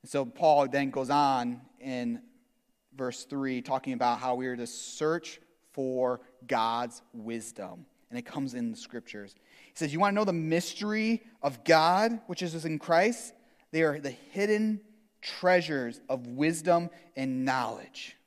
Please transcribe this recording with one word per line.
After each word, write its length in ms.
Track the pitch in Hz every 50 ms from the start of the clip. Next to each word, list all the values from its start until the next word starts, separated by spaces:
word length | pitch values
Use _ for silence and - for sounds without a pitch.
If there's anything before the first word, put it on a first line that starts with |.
| -
And 80 | -
so 140 | - 143 135
Paul 440 | 120 - - 170 156 151 143 143 131
then 220 | 127 139 139 135
goes 200 | 131 139 135 123
on 520 | 143 147 147 139 135 127 120 120 123 120 123 - _ _
in 420 | - 135 131 123 123 120 117 117 - - _ _ _ _ _ _ _ _ _ _ _ _ _
verse 300 | 135 131 123 120 - -
three, 360 | _ 143 139 135 135 127 123
talking 320 | 123 139 135 131 - 139 131
about 280 | 120 127 123 120 107
how 160 | 123 127 127
we 100 | 123 127
are 100 | 127 123
to 120 | 120 120 117
search 720 | - - - - - - 151 156 160 170 170 - - - _ _ _ _ _ _ _
for 480 | - 135 131 131 127 127 123 123 120 - - _ _ 123
God's 560 | 120 135 117 110 113 117 120 123 120 120 - _ _ -
wisdom. 720 | 117 107 113 117 113 110 - - - 98 90 90 90 - _ _ _ _ _
And 80 | 240 247
it 40 | -
comes 320 | - - 151 139 135 120
in 180 | 123 120 117 110
the 40 |
scriptures. 600 | - - - - 120 - - - 104 101 98 - _ _ _ - - -
He 60 | - _
says, 180 | - 160 151 143
"You 80 | 165
wanna 160 | 196 202 196
know 80 | 208 214
the 80 | 196 180
mystery 920 | 170 160 160 160 170 175 - - - 208 208 214 220 220 220 233 226 - - - _
of 220 | - 143 135 117 -
God, 580 | - 165 160 156 170 180 190 214 226 233 220 -
which 160 | - 180 - 185
is 220 | 175 156 165 156
in 160 | 165 160 151
Christ? 520 | - - 170 165 185 226 240 - - - - _ _ _ _ _ _ _
They 140 | - 160 165
are 160 | 156 143 151
the 100 | 143 139
hidden 680 | 123 - - - - 196 202 208 214 214 220 220 214 208 - _ _ _ _ _ _ _ -
treasures 760 | - - - - 180 185 180 165 156 156 139 127 117 117 - - -
of 180 | 131 131 120
wisdom 640 | 120 120 131 147 160 165 160 160 185 170 170 170 170 - - - - _
and 300 | 135 135 135 131 127 131
knowledge." 720 | 131 131 131 120 110 113 - - - _ - - - - _ _